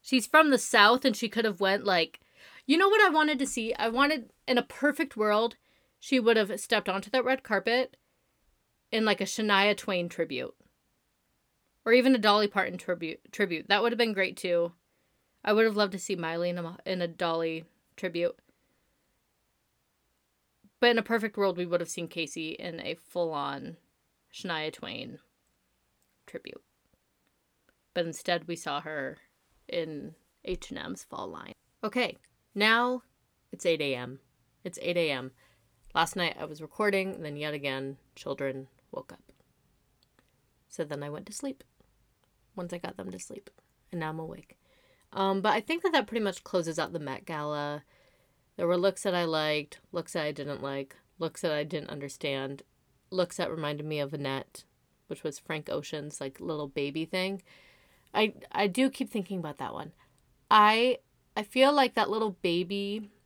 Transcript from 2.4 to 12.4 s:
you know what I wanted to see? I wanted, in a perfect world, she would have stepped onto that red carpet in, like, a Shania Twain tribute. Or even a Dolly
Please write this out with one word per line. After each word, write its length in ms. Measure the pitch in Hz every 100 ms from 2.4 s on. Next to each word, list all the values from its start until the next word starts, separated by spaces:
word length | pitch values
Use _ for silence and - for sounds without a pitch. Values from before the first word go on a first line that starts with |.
| - - -
you 100 | 311
know 120 | 392
what 120 | 427
I 100 | 403
wanted 280 | 311 302 294
to 80 | 269
see? 280 | - 220
I 140 | - 226
wanted, 420 | 233 277 311 220 _ -
in 100 | 247
a 40 |
perfect 540 | 240 - 285 - 311 -
world, 400 | 214 208 226 - _ _ _ _
she 180 | - 262
would 180 | 226 226
have 220 | 202 214
stepped 300 | - 220 202
onto 220 | 190 196
that 140 | 254
red 180 | 247 262
carpet 540 | - 202 202 240 247 _ _ _ _ _ _ _ _ _ _
in, 140 | 220
like, 160 | 220 202
a 40 |
Shania 520 | 196 - 214 196 202 202
Twain 320 | - 185 175
tribute. 460 | - 165 127 127 - _ _ _ _ _ _ _ _ _ _ _ _
Or 80 | -
even 220 | 247 254
a 40 | 254
Dolly 300 | 208 208